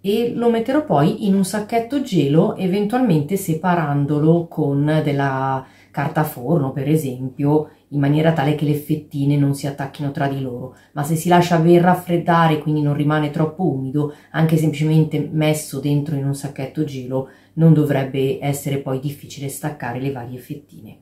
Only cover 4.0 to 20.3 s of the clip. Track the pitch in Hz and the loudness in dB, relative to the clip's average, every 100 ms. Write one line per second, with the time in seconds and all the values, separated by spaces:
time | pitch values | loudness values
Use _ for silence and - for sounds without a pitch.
4 | 143 147 156 170 170 - 143 139 147 156 | 0 2 4 2 0 -4 -2 0 2 2
5 | 151 139 139 131 135 131 - - _ - | 0 0 -2 -2 -2 -4 -8 -20 _ -6
6 | 139 - 151 - 120 165 131 139 135 147 | -4 -2 -4 -4 -2 0 0 -2 0 0
7 | 131 123 131 - 143 151 151 _ _ 143 | 0 -6 -8 -2 2 2 0 _ _ -2
8 | 139 147 165 160 139 147 147 151 - 151 | 2 2 2 2 0 0 0 -2 -2 -6
9 | - 147 139 147 139 143 143 135 139 - | -4 -2 0 2 2 0 -6 -8 -10 -6
10 | 143 139 139 135 131 123 127 - _ - | -8 -2 -4 -2 -6 -8 -12 -16 _ -8
11 | 143 160 175 175 170 170 165 175 170 180 | -2 -2 4 4 4 4 6 6 6 2
12 | - 175 160 170 165 151 151 151 147 143 | 0 -2 2 4 4 2 0 0 0 0
13 | 147 151 147 147 156 156 180 135 131 147 | 2 2 0 0 -2 0 -2 -2 -4 -2
14 | 147 - - 151 160 160 156 139 156 160 | -4 -6 -8 0 2 2 2 0 2 4
15 | 156 156 151 156 156 151 - 139 147 147 | 2 0 -4 0 0 0 -4 -6 0 0
16 | 143 139 139 139 139 - 131 - 147 131 | 0 -4 -4 -4 -8 -10 -10 -4 -6 -6
17 | 123 131 135 - _ - 165 151 139 135 | -6 -6 -6 -14 _ 4 6 6 4 0
18 | 131 135 135 135 143 143 147 139 139 131 | -2 -2 -2 -2 -4 -4 -4 -6 -4 -6
19 | 143 - - - 139 - 151 147 123 123 | -6 -8 -16 -12 -10 -8 -10 -8 -8 -6
20 | 135 131 117 | -6 -6 -10